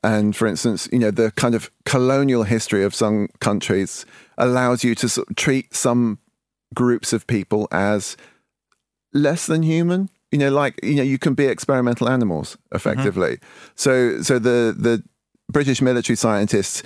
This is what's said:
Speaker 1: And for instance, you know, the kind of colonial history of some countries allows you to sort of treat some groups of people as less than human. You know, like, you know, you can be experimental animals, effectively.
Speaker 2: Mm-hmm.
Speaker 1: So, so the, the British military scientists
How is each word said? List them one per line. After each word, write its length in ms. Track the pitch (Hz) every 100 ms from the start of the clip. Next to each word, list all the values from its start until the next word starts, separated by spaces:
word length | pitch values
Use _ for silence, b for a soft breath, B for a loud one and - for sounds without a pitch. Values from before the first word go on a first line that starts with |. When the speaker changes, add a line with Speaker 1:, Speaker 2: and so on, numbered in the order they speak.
Speaker 1:
And 320 | - 107 104 104
for 100 | 113
instance, 420 | 87 120 101 -
you 60 | 123
know, 120 | 110
the 200 | 104 110
kind 220 | - 131
of 160 | 113 - _ -
colonial 580 | 135 127 135 139 123
history 400 | 104 113 - 104
of 100 | 98
some 360 | - 110 107 104 _
countries 640 | - 101 - 98 98 - - B B B
allows 480 | 127 127 127 123
you 100 | 120 113
to 120 | 120
sort 200 | - -
of 40 |
treat 400 | - - 135 -
some 440 | - 127 120 120 101 _ _ _ _ _
groups 380 | - 123 117 -
of 120 | 113 -
people 400 | 113 92 107 107
as 440 | 87 98 107 - - b b b _ _ _ _ _ _
less 340 | 143 147 165 -
than 160 | 160
human. 480 | 160 160 170 180 196 _ _
You 80 | 147
know, 120 | 139
like, 280 | 139 143 -
you 100 | 107
know, 80 | 143
you 160 | 135 135
can 160 | 165
be 120 | 139 139
experimental 640 | 110 - 135 123 120 120
animals, 500 | 131 110 80 69 - _
effectively. 640 | 95 - - 95 92 82 62
Speaker 2:
Mm-hmm. 340 | - - -
Speaker 1:
So, 480 | - 143 127 120 65
so 160 | - 127
the, 380 | 117 120 117 -
the 240 | 117 113 - _ _ _ _
British 300 | 147 139 127
military 340 | 127 123 113
scientists 680 | 117 117 104 104 107 98 -